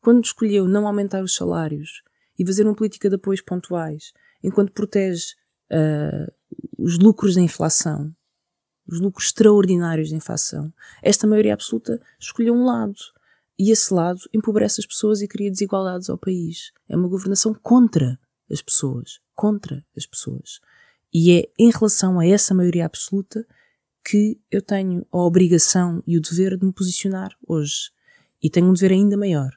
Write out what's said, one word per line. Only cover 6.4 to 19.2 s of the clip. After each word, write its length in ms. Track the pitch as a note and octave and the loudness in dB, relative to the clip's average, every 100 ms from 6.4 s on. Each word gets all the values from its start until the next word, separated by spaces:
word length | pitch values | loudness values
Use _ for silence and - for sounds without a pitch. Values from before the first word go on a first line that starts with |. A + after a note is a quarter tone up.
| _ - - - | _ -18 -16 -6
os 220 | F3 E3+ | -2 6
lucros 380 | G#3 G#3 G#3 F3+ | 6 6 2 2
da 40 | |
inflação, 720 | F3 - D#3+ - E3 D3+ D3+ D#3+ _ _ _ _ _ _ - | 2 0 -2 0 -2 -6 -8 -12 _ _ _ _ _ _ -10
os 120 | E3+ | -4
lucros 280 | F#3+ F#3+ - | -4 -2 -6
extraordinários 800 | - G#3+ G#3 F#3 F3+ E3+ D#3+ D#3 | 4 6 6 4 2 0 -4 -4
da 60 | D#3 | -8
inflação, 580 | - - - D#3 D3+ - - - | -8 -6 -6 -6 -10 -12 -20 -4
esta 280 | - G#3 G#3+ | 0 2 2
maioria 260 | G#3+ G#3+ | 2 2
absoluta 460 | G#3 - A3+ - A#3 _ _ | -2 -6 -8 -6 -8 _ _
escolheu 340 | - - A3+ | -14 -2 0
um 120 | A#3+ | 2
lado. 340 | B3 A#3 G#3+ G3 - _ _ _ _ - | 0 0 -4 -8 -18 _ _ _ _ -2
E 140 | G3 | 2
esse 240 | A3 - | 2 2
lado 240 | F#3 E3+ F3+ - | 0 0 -4 -4
empobrece 460 | G#3+ A3 G#3 G#3 - | -4 0 0 0 -4
as 60 | - | -8
pessoas 360 | - G#3+ G#3+ | -4 -2 -2
e 60 | G3+ | -4
cria 240 | - G3+ | -6 -6
desigualdades 580 | F#3+ G3 G3 F#3+ F3+ F#3 | -4 -4 -4 -4 -6 -8
ao 80 | F3+ | -8
país. 540 | - F#3 E3 E3+ - _ _ | -6 -6 -6 -10 -18 _ _
É 80 | E3 | -2
uma 100 | F3+ | -2
governação 480 | F#3 F#3+ G3 A3 | -4 -4 -2 -2
contra 640 | G#3+ - B3 A#3 E3 C3 B2+ _ _ _ | -4 2 4 6 4 0 -4 _ _ _
as 100 | - | -10
pessoas. 600 | - - C#3 A#2+ - - | -4 -4 -2 -6 -12 -20